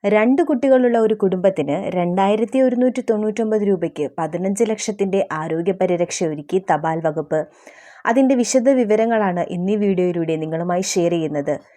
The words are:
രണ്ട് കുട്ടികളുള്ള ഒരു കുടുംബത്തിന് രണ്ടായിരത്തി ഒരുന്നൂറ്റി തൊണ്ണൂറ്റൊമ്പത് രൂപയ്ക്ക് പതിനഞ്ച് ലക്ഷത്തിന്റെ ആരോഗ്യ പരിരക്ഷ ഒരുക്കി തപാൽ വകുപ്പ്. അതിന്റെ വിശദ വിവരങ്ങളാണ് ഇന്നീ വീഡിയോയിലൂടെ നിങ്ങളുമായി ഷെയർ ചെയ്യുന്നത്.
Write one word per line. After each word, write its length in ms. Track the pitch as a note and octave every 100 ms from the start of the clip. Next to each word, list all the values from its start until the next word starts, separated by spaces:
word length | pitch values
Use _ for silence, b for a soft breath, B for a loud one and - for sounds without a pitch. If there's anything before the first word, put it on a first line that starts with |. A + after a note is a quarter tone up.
രണ്ട് 380 | G3+ G#3 A3 C4+
കുട്ടികളുള്ള 540 | D#4+ C#4+ C4+ C4 B3 A#3
ഒരു 160 | A3 G#3+
കുടുംബത്തിന് 640 | G3 F#3 F#3+ F#3+ D3 D3+ G3
രണ്ടായിരത്തി 720 | F3+ F3 F3+ G3 G#3 A3+ C4
ഒരുന്നൂറ്റി 420 | C4 A#3+ B3+ B3+
തൊണ്ണൂറ്റൊമ്പത് 600 | A#3+ G#3+ G#3+ G#3 A3 G#3+
രൂപയ്ക്ക് 420 | G3+ F#3+ E3+ - C#3+ -
പതിനഞ്ച് 460 | D#3+ E3+ F#3 G3
ലക്ഷത്തിന്റെ 580 | A#3 G#3+ - G3+ G3 F#3+ -
ആരോഗ്യ 420 | D#3 D#3+ D#3+ E3+
പരിരക്ഷ 440 | F#3 F#3 F3 E3+ -
ഒരുക്കി 340 | E3 D3+ D3 F#3
തപാൽ 380 | F#3 D#3 D#3+ D#3+
വകുപ്പ്. 360 | D#3+ D#3 D3+ D#3+ D3 B B B B B B
അതിന്റെ 300 | A#3 C4+ C4
വിശദ 340 | A#3+ C4 A#3+
വിവരങ്ങളാണ് 760 | C4+ A3+ G#3+ A3+ A3+ G3+ F3 E3+
ഇന്നീ 280 | F3+ F#3 G#3+
വീഡിയോയിലൂടെ 580 | G3+ F#3 F3+ E3+ D#3+ D#3+
നിങ്ങളുമായി 500 | D#3 E3 F3 F3+ F#3+
ഷെയർ 300 | G3 E3+ F3
ചെയ്യുന്നത്. 400 | D#3+ D3 C#3+ D3 b